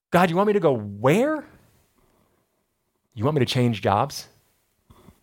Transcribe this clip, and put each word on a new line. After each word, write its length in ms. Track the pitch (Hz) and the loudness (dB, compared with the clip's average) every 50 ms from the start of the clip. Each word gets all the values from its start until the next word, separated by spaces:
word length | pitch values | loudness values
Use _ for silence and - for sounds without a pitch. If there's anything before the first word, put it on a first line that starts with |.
| _ _ - | _ _ 2
God, 180 | 175 180 180 | 2 2 2
you 60 | 165 | 2
want 100 | 180 202 | 0 0
me 60 | 214 202 | 2 0
to 80 | 202 | 2
go 120 | 165 160 135 | 2 2 0
where? 720 | 113 104 104 101 101 107 131 156 208 254 302 311 302 - - - - _ _ _ _ _ _ _ _ _ _ _ _ _ _ _ _ _ _ _ _ _ _ _ _ _ _ _ _ _ _ _ | 0 -4 -8 -10 -2 2 2 2 4 2 0 -2 -6 -8 -14 -20 -20 _ _ _ _ _ _ _ _ _ _ _ _ _ _ _ _ _ _ _ _ _ _ _ _ _ _ _ _ _ _ _
You 120 | 110 104 | -4 -4
want 100 | 139 156 | -2 0
me 60 | 147 | 0
to 120 | 120 - - | -2 0 0
change 300 | 131 123 120 117 98 101 | 0 0 0 0 0 0
jobs? 460 | 107 98 104 123 147 - - - - _ _ _ _ _ _ _ _ _ _ _ _ - _ _ - - _ | 0 0 2 0 -2 -6 -14 -16 -18 _ _ _ _ _ _ _ _ _ _ _ _ -20 _ _ -20 -20 _